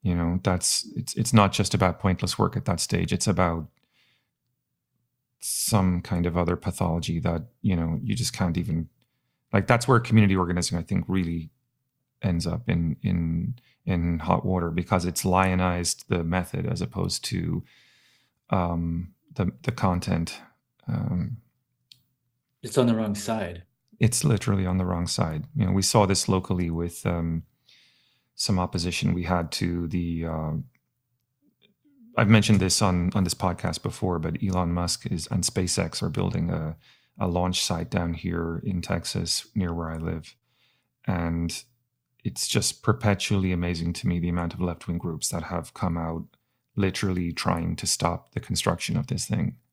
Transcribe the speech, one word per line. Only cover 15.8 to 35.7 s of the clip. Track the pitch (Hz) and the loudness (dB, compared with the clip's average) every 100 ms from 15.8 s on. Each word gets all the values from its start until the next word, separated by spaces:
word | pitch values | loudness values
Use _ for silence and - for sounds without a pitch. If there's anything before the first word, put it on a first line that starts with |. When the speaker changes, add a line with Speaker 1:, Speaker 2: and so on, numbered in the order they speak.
| 85 - - | -2 -4 -2
Speaker 1:
the | 90 | -2
method | 82 90 87 - 90 | 0 -2 -2 -4 -4
as | 85 | -2
opposed | 87 92 90 - - | -4 -2 -4 -4 -4
to, | 90 85 87 - _ _ _ _ _ _ _ _ | -4 -2 -4 -6 _ _ _ _ _ _ _ _
um, | 95 87 85 85 82 87 _ _ | 0 0 -2 -2 -4 -6 _ _
the, | - 92 - | -2 -2 -2
the | - | -6
content. | - 95 87 - 85 82 - - _ _ _ - | -2 0 0 0 -2 -2 -8 -18 _ _ _ -6
Um, | - - 90 - 117 _ _ _ _ _ - _ _ _ _ _ _ | -4 -2 -2 -4 -8 _ _ _ _ _ -20 _ _ _ _ _ _
Speaker 2:
It's | 120 - | -2 2
on | 120 | 4
the | |
wrong | 113 110 | 4 0
side. | 101 - 113 90 87 - _ _ _ | -2 -2 -4 -4 -8 -16 _ _ _
Speaker 1:
It's | 113 - | 2 2
literally | 151 113 - 98 92 | 2 2 2 0 2
on | 92 | 0
the | |
wrong | 90 90 85 | 0 -2 -2
side. | - 80 110 - - | 0 0 -2 -6 -2
You | 95 | 2
know, | |
we | 95 | 2
saw | 92 117 98 | 4 4 6
this | 95 - | 4 2
locally | 95 - 90 87 | 0 2 -2 0
with, | 82 85 - - | -2 -4 -4 -2
um, | 85 85 82 - _ _ - _ _ _ _ _ - | -2 0 -2 -6 _ _ -20 _ _ _ _ _ -8
some | - 95 | 0 0
opposition | 90 87 87 87 92 | 0 -2 -2 0 0
we | 90 | 0
had | 85 90 82 | 0 0 0
to | - 90 87 85 | -2 -2 -2 -2
the, | 90 85 82 | -2 -2 -2
uh, | 82 80 78 78 - _ _ _ _ _ _ _ _ _ _ _ _ _ - - | -4 -4 -4 -4 -6 _ _ _ _ _ _ _ _ _ _ _ _ _ -6 0
I've | 107 | 6
mentioned | 110 101 101 | 8 8 4
this | 92 - | 4 2
on, | 101 90 87 | 2 4 2
on | 101 | 2
this | 90 | 0
podcast | - 92 87 87 85 | 0 -2 -2 -4 -4
before, | 110 - 95 87 | -6 -4 -2 -2
but | 82 80 | -2 -2
Elon | 98 92 87 | 0 0 0
Musk | 87 87 - - | 0 -2 -4 -4
is, | 85 - | -6 -2
and | 92 | -2
SpaceX | 90 - 92 | 0 0 0